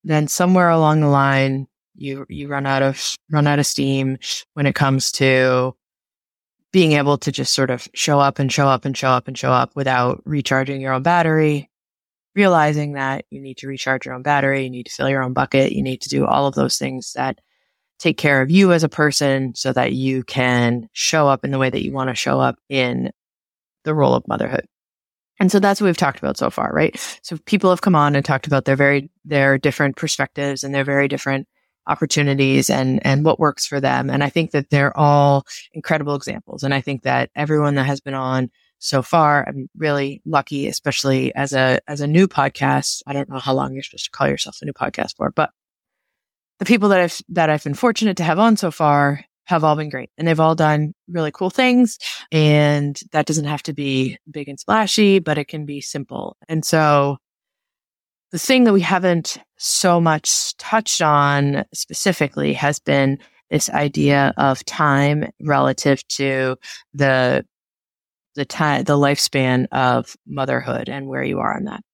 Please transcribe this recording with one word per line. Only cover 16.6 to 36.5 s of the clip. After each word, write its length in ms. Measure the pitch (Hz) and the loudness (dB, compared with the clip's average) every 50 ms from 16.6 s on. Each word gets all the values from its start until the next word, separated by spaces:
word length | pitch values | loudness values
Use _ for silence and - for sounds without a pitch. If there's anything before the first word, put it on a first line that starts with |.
| 139 127 - | -2 -2 -2
things 360 | - 139 135 131 131 117 - - | -4 -4 -6 -8 -10 -12 -10 -8
that 260 | 127 135 131 - _ _ _ _ _ _ _ _ _ _ _ _ _ | -6 -6 -6 -6 _ _ _ _ _ _ _ _ _ _ _ _ _
take 180 | - 170 - | -2 -2 0
care 240 | - - 147 143 135 | 2 0 2 2 2
of 80 | 131 139 | 2 4
you 220 | 165 196 196 185 | 4 6 6 6
as 120 | 175 160 160 | 4 4 2
a 60 | 147 | 0
person 640 | - - 151 147 135 - 147 139 135 135 135 127 113 | 2 2 2 2 2 0 0 0 0 0 -2 -6 -6
so 180 | - - 135 | -4 -4 -2
that 220 | 127 127 127 127 131 | 0 0 0 0 -2
you 300 | 131 131 131 131 131 120 | -2 -2 -2 -2 -2 -6
can 680 | - - 131 127 127 123 123 120 117 120 123 113 - _ | -4 -2 0 2 2 4 4 2 2 0 -2 -6 -10 _
show 340 | - - - - 160 147 | -4 -2 0 2 2 4
up 160 | 139 135 127 - | 4 2 0 -2
in 80 | 143 | -4
the 80 | 135 131 | -2 0
way 100 | 131 127 | -2 0
that 140 | - - - | -2 -4 -6
you 80 | - | -6
want 180 | 135 135 131 131 | -6 -4 -4 -4
to 60 | 123 | -4
show 240 | - - 143 135 131 | -4 -2 -2 0 2
up 160 | 131 127 123 _ _ | 0 0 -2 _ _
in 440 | _ 139 135 127 123 123 123 123 - - _ _ _ _ _ _ _ _ _ _ _ _ _ _ | _ -2 -2 -2 -2 -2 -4 -6 -6 -8 _ _ _ _ _ _ _ _ _ _ _ _ _ _
the 100 | 156 156 | -4 0
role 220 | 151 139 131 127 | 2 2 2 2
of 120 | 123 - | 0 0
motherhood. 380 | - - 113 117 120 131 - - _ _ _ _ _ _ _ _ _ _ _ _ _ _ _ | -4 -4 -4 -4 -4 -4 -6 -8 _ _ _ _ _ _ _ _ _ _ _ _ _ _ _
And 120 | 202 185 | 0 2
so 80 | - 202 | 2 4
that's 200 | 190 202 196 - | 4 2 2 2
what 60 | 208 | 0
we've 100 | 185 165 | 0 0
talked 220 | - 170 139 - - | 2 -2 -2 -2 -4
about 180 | - 139 139 | -6 -6 -4
so 120 | - 135 - | -2 -4 -4
far, 220 | - - - - - | -2 -4 -6 -2 0
right? 240 | 151 156 - - - - - - - | 0 -2 -2 -2 -8 -14 -14 -14 -16
So 160 | _ - 175 156 _ | _ -14 -14 -14 _
people 240 | - 214 196 - 185 | -2 0 2 4 2
have 120 | 180 170 | 2 2
come 140 | - 202 175 | 2 2 4
on 200 | 151 147 143 143 | 4 4 4 2
and 100 | 143 135 | 0 0
talked 220 | - 139 131 - | 0 -2 -2 0
about 180 | 147 139 135 - | 0 0 0 2
their 120 | - 135 | 0 2
very, 340 | 135 143 139 143 143 139 - _ _ _ | 4 4 4 4 2 -2 -6 _ _ _
their 360 | 147 151 139 139 139 135 131 | -2 0 2 2 2 2 2
different 380 | - 147 135 - 147 139 131 | 0 -2 0 0 -2 -2 -2
perspectives 680 | - - 151 - - 139 - _ 143 143 143 139 131 - | -4 -6 -6 -4 -4 -4 -6 _ -6 -4 -4 -4 -6 -8
and 100 | 139 139 | -4 -4
their 120 | 139 135 | -2 -2
very 220 | 139 139 139 139 | 0 0 0 0
different 400 | 139 143 135 - 139 135 135 - _ _ _ _ _ _ _ _ | 0 -2 -4 -2 -2 -2 -2 -4 _ _ _ _ _ _ _ _
opportunities 800 | - 147 - 165 143 - 151 147 143 139 139 135 135 135 135 131 - | -6 -2 -2 -2 -2 0 0 2 2 2 2 2 2 2 2 2 2
and, 340 | 139 135 131 131 131 - - | 0 0 0 0 0 0 2
and 220 | 139 135 139 151 | 2 2 4 4
what 140 | 160 - - | 2 2 2
works 260 | 160 147 135 - - | 0 0 0 -2 -8
for 140 | - 147 139 | -6 -4 -2
them. 320 | 135 131 131 127 131 135 | 0 0 0 0 -2 -2
And 120 | 127 - 143 | -2 -2 -2
I 60 | 139 | 0
think 220 | _ 170 160 - | _ -2 -2 0
that 180 | - 147 139 _ | -2 -4 -2 _
they're 260 | 147 143 139 143 - | 2 2 2 2 2
all 500 | - 151 147 143 143 143 143 139 139 - - - - - _ _ | 2 4 4 6 6 6 6 4 2 0 -6 -20 -20 -20 _ _
incredible 400 | 160 - - 165 151 147 147 143 | -14 -4 -2 -2 -2 0 -4 -4
examples. 480 | 139 - - - - - - | -6 -6 -10 -12 -12 -12 -16